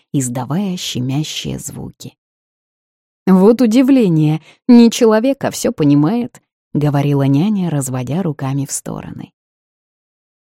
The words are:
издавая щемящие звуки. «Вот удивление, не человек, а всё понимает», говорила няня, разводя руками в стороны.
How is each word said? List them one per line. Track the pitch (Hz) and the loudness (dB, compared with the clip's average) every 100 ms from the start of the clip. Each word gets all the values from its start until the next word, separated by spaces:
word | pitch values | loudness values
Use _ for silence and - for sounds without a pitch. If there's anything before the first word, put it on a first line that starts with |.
| _ | _
издавая | 143 127 127 120 165 202 180 | -4 -4 -6 -6 -4 -4 -6
щемящие | - 127 127 139 151 - 139 131 | -8 -6 -4 -4 -6 -8 -10 -10
звуки. | - - - - - _ _ _ _ _ _ _ _ _ _ _ - | -12 -14 -16 -16 -20 _ _ _ _ _ _ _ _ _ _ _ 2
«Вот | 185 202 233 | 4 4 4
удивление, | 233 240 262 269 196 160 151 156 _ _ - | 2 2 4 4 4 2 0 -2 _ _ 4
не | 240 233 | 6 6
человек, | - 226 214 262 262 | 4 2 2 0 -2
а | - | -6
всё | - 233 | -4 -4
понимает», | 240 147 143 147 240 240 - _ _ _ | 0 2 4 2 -2 -6 -12 _ _ _
говорила | 151 147 143 143 143 135 | -2 0 0 0 0 2
няня, | 139 208 202 175 | 2 2 -2 -2
разводя | 143 127 127 127 165 | -4 -6 -8 -6 -4
руками | 175 143 135 139 139 | -6 -6 -6 -6 -6
в | |
стороны. | - - - - - - _ _ _ _ _ _ _ _ _ _ _ | -10 -10 -12 -14 -16 -18 _ _ _ _ _ _ _ _ _ _ _